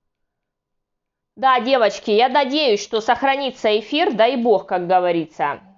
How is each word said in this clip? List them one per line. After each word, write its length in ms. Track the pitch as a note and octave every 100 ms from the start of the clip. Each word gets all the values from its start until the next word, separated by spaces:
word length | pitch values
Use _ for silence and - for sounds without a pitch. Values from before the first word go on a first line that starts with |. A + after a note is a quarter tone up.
| _ _ _ _ _ _ _ _ _ _ _ _ _ -
Да, 240 | C4 B3+
девочки, 500 | A#3 C4+ G#3 - -
я 160 | G#3 B3+
надеюсь, 560 | C#4+ C4 D4 C#4+ G#3
что 160 | - A3
сохранится 800 | A3 A#3+ C4+ C4+ C4+ B3 A3+ G#3+
эфир, 340 | G#3+ D4 F#4
дай 220 | G#3+ A3+ C4
бог, 300 | A#3 F#3+ -
как 180 | F#3 F3
говорится. 760 | F#3 F3+ E3+ D#3 - D3 C3+ -